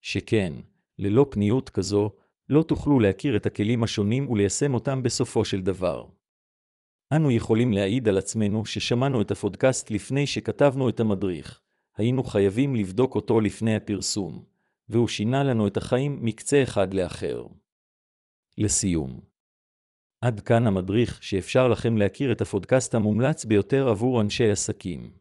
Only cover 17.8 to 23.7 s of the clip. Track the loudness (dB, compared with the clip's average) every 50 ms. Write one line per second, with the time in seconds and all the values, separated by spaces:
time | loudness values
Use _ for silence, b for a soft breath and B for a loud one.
17.8 | _ _ _ _ _ _ _ _ _ _ _ _ _ _ _ -2 -2 0 0 0
18.8 | 0 0 0 0 -2 -4 -10 -12 -18 _ _ _ _ _ _ _ _ _ _ _
19.8 | _ _ _ _ _ _ _ _ -2 -2 -2 -2 0 2 2 4 4 2 2 0
20.8 | -2 0 0 0 0 0 -2 -10 -10 -6 -4 -4 -4 0 2 2 4 4 2 2
21.8 | 0 0 2 2 2 0 0 -2 -2 -2 0 -2 -2 -2 -2 -4 -2 2 0 0
22.8 | 0 0 -2 0 0 2 0 2 0 0 -2 -2 -2 2 2 2 2 2